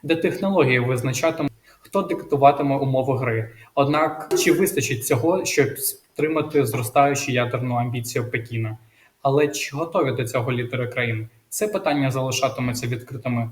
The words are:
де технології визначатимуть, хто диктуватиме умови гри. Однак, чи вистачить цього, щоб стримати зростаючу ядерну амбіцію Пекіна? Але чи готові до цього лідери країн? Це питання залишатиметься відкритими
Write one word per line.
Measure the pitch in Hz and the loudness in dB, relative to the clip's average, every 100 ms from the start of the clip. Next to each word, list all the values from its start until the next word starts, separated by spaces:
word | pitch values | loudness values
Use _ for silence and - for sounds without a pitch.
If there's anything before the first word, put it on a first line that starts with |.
де | 147 165 | 0 0
технології | 170 - 196 190 139 127 | 0 -2 0 4 4 4
визначатимуть, | 120 127 131 127 165 160 143 - _ _ | 2 -2 -2 0 0 0 -4 -6 _ _
хто | - 196 | -4 -4
диктуватиме | 190 185 - 143 139 139 143 139 | -2 -6 -2 6 6 6 0 0
умови | 135 131 131 123 | 0 0 0 0
гри. | 120 113 110 - - | 0 -2 -4 -10 -6
Однак, | - 139 151 156 - - 185 | 0 2 2 0 -2 -2 0
чи | 180 | 4
вистачить | 160 196 - - 131 - | 4 2 0 -2 -4 0
цього, | 139 165 180 | 2 2 0
щоб | - - 135 - | 0 2 0 0
стримати | - - _ - 151 160 151 151 123 | -6 -6 _ -4 -2 -2 0 0 2
зростаючу | 123 117 143 143 139 - | 0 0 4 4 2 -2
ядерну | 123 120 123 127 | -2 0 -2 -2
амбіцію | 120 123 123 117 131 120 | -2 -2 -4 -4 -4 -4
Пекіна? | 123 113 117 110 110 _ _ _ _ | -6 -6 -4 -4 -8 _ _ _ _
Але | 139 139 147 | 0 2 2
чи | - - 139 | 0 -6 -6
готові | 165 196 139 120 | -2 0 0 0
до | |
цього | 117 131 117 | -2 -2 -2
лідери | 120 120 127 123 | -2 -4 -4 -4
країн? | - 120 110 110 _ _ | -4 -4 -4 -8 _ _
Це | - 214 | -4 -2
питання | 202 170 143 135 | -2 0 2 0
залишатиметься | 127 131 120 135 - 123 120 123 | 0 -2 0 -2 -2 -4 -2 -4
відкритими | 120 117 127 127 120 117 | -6 -8 -8 -4 -2 -4